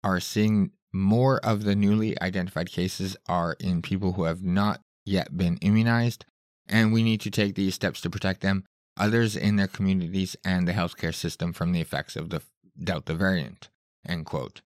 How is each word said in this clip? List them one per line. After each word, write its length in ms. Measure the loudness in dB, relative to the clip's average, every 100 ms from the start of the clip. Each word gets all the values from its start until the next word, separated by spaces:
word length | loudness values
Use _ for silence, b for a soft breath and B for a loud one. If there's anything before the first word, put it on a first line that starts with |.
are 160 | 0 -2
seeing 520 | -2 0 2 2 0 _ _
more 480 | -2 2 4 4 2 0
of 180 | 0
the 120 | 0 2
newly 440 | 4 2 0 -2
identified 520 | -2 -2 -4 -4 -4
cases 440 | -2 -2 -2 -6 -6 -4
are 260 | -2 -2 -2
in 240 | -2 -2
people 300 | -2 -2 0
who 100 | 0
have 180 | -2 -2
not 400 | 0 2 2 -2 _ _ -2
yet 320 | -2 -2 0
been 200 | 0 2
immunized, 680 | 4 4 4 4 2 -2 -18 _ _ _ 0
and 240 | 2 4
we 120 | 4
need 180 | 2 0
to 80 | -2
take 240 | 0 0
these 220 | 0 -2 0
steps 260 | -4 -4
to 80 | -6
protect 320 | -2 -4 -2
them, 220 | 0 0 -4 _ _ -2
others 380 | 2 2 2 2
in 220 | 2 2
their 100 | 0
communities, 680 | 0 0 2 0 -2 -2 -4
and 240 | -2 0 2
the 60 |
healthcare 400 | 0 -2 -4 -6
system 400 | -4 -6 -4 -6
from 180 | -2 0
the 100 | 0
effects 340 | -2 -6 -6 -10
of 160 | -6
the 100 | -8 -10 _ _ -8
Delta 300 | -4 -4 -4
variant," 560 | 0 2 0 -2 -12 -20 _ _ _ -8
end 180 | -8 -6
quote. 360 | -6 -8 -14